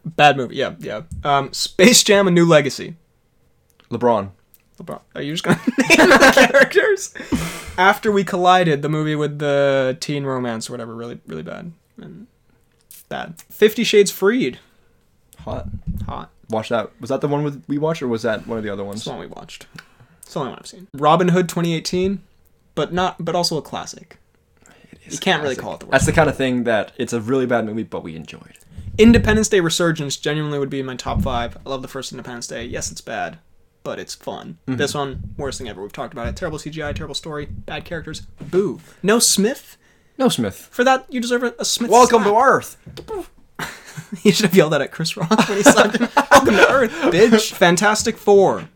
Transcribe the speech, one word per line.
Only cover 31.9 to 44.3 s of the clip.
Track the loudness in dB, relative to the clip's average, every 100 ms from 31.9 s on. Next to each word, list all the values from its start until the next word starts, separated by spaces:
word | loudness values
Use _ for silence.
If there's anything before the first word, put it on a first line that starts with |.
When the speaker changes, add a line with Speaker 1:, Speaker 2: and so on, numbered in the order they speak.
| -12 -12
Speaker 1:
Independence | -14 -14 -14 -12
Day. | -12 -10
Yes, | -10 -10
it's | -12
bad, | -12 -8 -8 -10 _ _ _ _
but | -12 -12
it's | -12
fun. | -14 -12 -12 -14 -14 -8
Speaker 2:
Mm-hmm. | -4
Speaker 1:
This | -4
one, | -4 -8 -10 -12 -10
worst | -10 -10
thing | -14
ever. | -12
We've | -14
talked | -12 -14
about | -10 -10
it. | -8
Terrible | -8 -8
C | -12
G | -10
I, | -8
terrible | -8 -10 -10
story, | -10 -12 -10
bad | -14 -12 -14 -10
characters. | -12 -12 -14 -16 -18
Boo. | -2 0 0 -6 -14 -4
No | 2 2
Smith? | 4 2 0 -2 -14 -20 _ _ _ 0
Speaker 2:
No | 0
Smith. | 2 -4 -6 -14
Speaker 1:
For | 0
that, | 2 2 -2
you | -8
deserve | -4 -2
a, | -4 -6
a | -6
Smith | -4 4
Speaker 2:
Welcome | 6 8 6
Speaker 1:
slap. | 4 4
Speaker 2:
to |
Earth. | 4 2 -2 -18 -20 -20 -12 -12 -12
Speaker 1:
<laughs> | _ _ -14 -14 -14 -18 -18 -14 0
He | 2